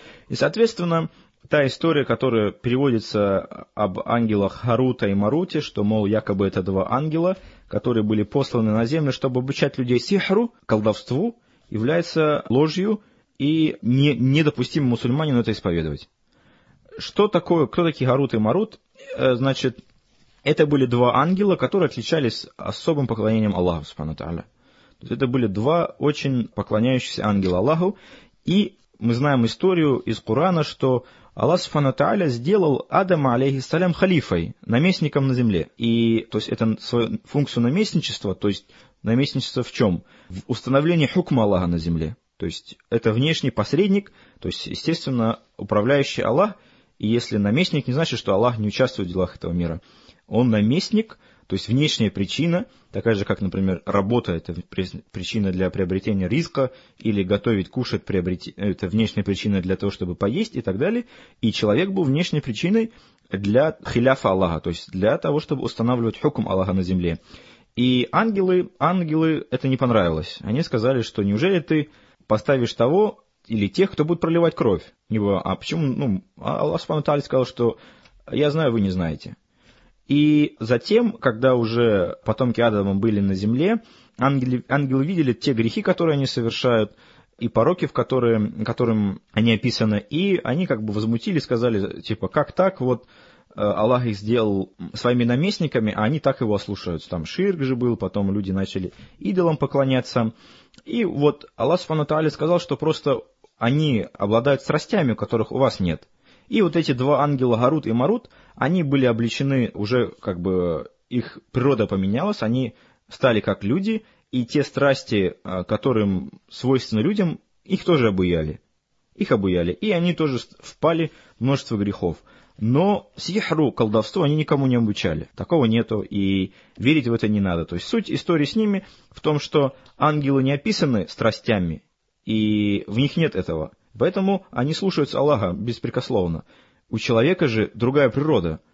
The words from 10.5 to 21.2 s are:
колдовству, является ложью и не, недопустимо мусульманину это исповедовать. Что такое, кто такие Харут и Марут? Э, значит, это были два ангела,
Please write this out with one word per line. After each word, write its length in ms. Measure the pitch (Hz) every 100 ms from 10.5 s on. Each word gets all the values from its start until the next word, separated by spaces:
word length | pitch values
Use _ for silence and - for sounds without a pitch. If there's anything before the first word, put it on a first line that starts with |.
| - -
колдовству, 720 | 110 107 101 - 127 233 233 _ _ _
является 720 | 107 117 170 170 160 151 147 -
ложью 540 | 127 156 170 202 208 - _ _ _
и 400 | 139 160 156 -
не, 320 | 113 131 143 139
недопустимо 720 | 131 143 147 - 123 160 131
мусульманину 540 | 117 127 139 156 123
это 100 | 113
исповедовать. 580 | 104 98 85 80 71 - _ _ _ _ _ _ _ _ -
Что 300 | - - 208
такое, 400 | 175 - 170 135
кто 160 | -
такие 240 | 170 - 127
Харут 260 | 131 139
и 40 | 113
Марут? 420 | 107 156 220 - _ _ - -
Э, 200 | 131 123
значит, 440 | 135 131 131 - _ _ _ _ _ _
это 220 | 143 156 151
были 200 | 143 127
два 320 | 120 123
ангела, 380 | 113